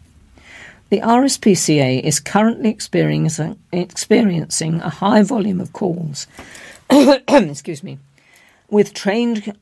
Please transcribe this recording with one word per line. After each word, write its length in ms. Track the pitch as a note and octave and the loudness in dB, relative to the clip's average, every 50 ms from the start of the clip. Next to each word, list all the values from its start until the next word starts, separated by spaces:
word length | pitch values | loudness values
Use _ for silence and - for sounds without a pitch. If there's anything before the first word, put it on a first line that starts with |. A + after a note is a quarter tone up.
| _ _ _ _ _ _ _ - - - - - - - - _ _ - | _ _ _ _ _ _ _ -20 -20 -20 -20 -20 -20 -20 -20 _ _ -2
The 100 | G3+ - | -2 0
R 240 | - - A#3 B3 C#4 | 2 2 2 4 2
S 120 | C#4 - - | 2 0 0
P 180 | - A3 F3+ | 2 2 2
C 260 | - - - D#3 D3 | 2 2 2 2 2
A 160 | C#3 B2+ B2+ C3 | 2 2 0 0
is 240 | - D3+ D3 - | -2 -2 -4 -4
currently 480 | - - - G3+ A3 A3+ A3+ - - G#3+ | -4 -2 0 2 2 2 0 0 -2 -4
experiencing, 880 | - - - - - F3 D#3+ D3+ D3+ D3+ D#3 D#3+ D#3 - D3+ D#3 - - _ _ - | -4 -4 -8 -4 -2 -2 0 0 0 0 -2 -2 -2 -4 -6 -8 -8 -12 _ _ -6
experiencing 1080 | F3+ F3+ F#3 - - - - A3 - A#3 G3+ F3 D#3+ D3 D#3 - - E3 D#3+ E3 E3+ | -6 -6 -6 -8 -8 -2 2 2 2 2 2 0 -2 -4 -6 -6 -6 -4 -4 -4 -4
a 100 | - E3+ | -4 -6
high 340 | - - F3+ F#3+ G#3+ G#3+ G#3 | -6 -4 -2 2 4 4 2
volume 360 | - C4+ A3 F3+ G#3 F#3 F3 | 2 0 -2 -2 -2 -4 -4
of 140 | - C#3 - | -6 -8 -8
calls, 520 | - G#3+ F3+ E3 F3 E3 D3+ C#3+ - - - _ - - - - - - | -6 -4 -4 -4 -6 -8 -10 -10 -12 -16 -18 _ -20 -20 -20 -20 -20 -20
<coughs> 260 | - - - _ - | -20 -20 -10 _ 2
excuse 960 | B3 D4 C4+ C4 C#4+ B3 - - A3+ C4+ G3+ D3+ C#3+ - - F3+ E3 C3+ - | 4 6 6 6 4 2 2 4 4 4 4 2 -4 -10 -12 -12 -12 -12 -12
me, 160 | D#3+ C3+ C3+ - _ _ _ _ _ _ _ _ _ _ _ _ - | -16 -16 -18 -20 _ _ _ _ _ _ _ _ _ _ _ _ -2
with 240 | G#3 G#3 G3 G3+ - | 2 2 2 0 -2
trained 600 | - - G#3 G3 A#3 A#3+ A#3 A#3 G#3+ G3+ G#3+ G#3 _ | -6 -4 -2 -2 0 0 -2 -2 -4 -6 -10 -14 _